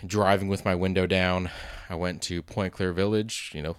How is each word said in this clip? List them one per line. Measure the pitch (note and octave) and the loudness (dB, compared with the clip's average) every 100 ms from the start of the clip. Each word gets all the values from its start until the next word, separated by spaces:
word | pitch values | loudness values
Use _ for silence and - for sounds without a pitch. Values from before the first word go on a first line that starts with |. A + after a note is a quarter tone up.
| F#2 | -2
driving | G#2 F#2+ G2 G2 | 4 6 4 2
with | G2 G2+ | 0 2
my | F2+ | 2
window | F#2+ F#2 F2+ | 2 2 4
down. | F#2+ F#2 F2+ F2+ - - - - | 4 4 2 -2 -8 -14 -14 -10
I | E2+ | -4
went | F2+ E2 | -4 -4
to | - F2 | -6 -6
Point | - - F#2 | -6 -4 -4
Claire | - F#2 | -2 -2
Village, | F2 G2+ G#2+ A2+ - - | 0 2 0 -2 -6 -10
you | - | -8
know, | D2+ | -6